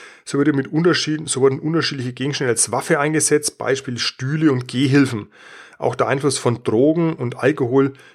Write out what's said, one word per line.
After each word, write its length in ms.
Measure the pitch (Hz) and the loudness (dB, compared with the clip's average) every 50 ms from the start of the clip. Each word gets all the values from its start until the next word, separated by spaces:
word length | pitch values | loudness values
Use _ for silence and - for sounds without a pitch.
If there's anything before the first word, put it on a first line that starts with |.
| - - - - _ | -20 -20 -20 -20 _
So 140 | - - 143 | -4 -2 2
wurde 140 | 143 151 | 2 2
mit 160 | 143 135 135 - | 2 2 -2 0
Unterschieden, 580 | - 151 170 175 151 - - 151 156 156 156 | -2 2 2 2 2 2 0 -4 -4 -6 -4
so 140 | 143 - 135 | -6 0 2
wurden 180 | 131 139 135 - | 2 2 2 0
unterschiedliche 540 | 160 151 165 165 139 - 147 135 120 127 | -4 -2 -2 0 -2 -2 -4 -6 -8 -8
Gegenstände 380 | 123 - 131 143 135 - 135 123 | -8 -6 -6 -6 -4 -2 -2 -2
als 200 | 113 - - - | 0 0 0 -2
Waffe 280 | 110 131 - - 165 147 | -2 -4 0 0 0 0
eingesetzt, 600 | 143 151 156 151 147 - 151 147 147 - - - | 2 0 0 0 2 2 0 0 0 -4 -8 -6
Beispiel 400 | 113 113 135 131 - - 123 117 | -4 -2 -2 -2 -4 -8 -6 -6
Stühle 540 | - - - - 131 135 151 156 160 151 | -6 -6 -6 -6 -6 -4 -2 2 2 2
und 160 | 135 123 123 - | 2 2 -2 -4
Gehhilfen. 640 | - 123 143 127 135 143 139 123 120 107 104 - _ - - - - - - - - _ | -2 0 2 4 4 4 4 2 0 -6 -8 -10 _ -20 -20 -20 -20 -20 -20 -20 -12 _
Auch 180 | - 117 113 | -4 -4 0
der 100 | 117 123 | 0 0
Einfluss 320 | 110 127 139 139 143 131 - | 0 0 0 0 -2 -2 0
von 240 | - 127 117 120 | 0 -2 -2 0
Drogen 520 | - 123 107 113 135 151 160 175 165 160 160 | -2 0 2 4 4 4 4 2 0 -2 -2
und 220 | - 127 120 123 - | -4 -6 -8 -6 0
Alkohol 540 | - 135 151 - 135 117 127 135 139 135 135 - - - | 0 0 2 0 -2 2 2 2 2 2 -2 -8 -20 -20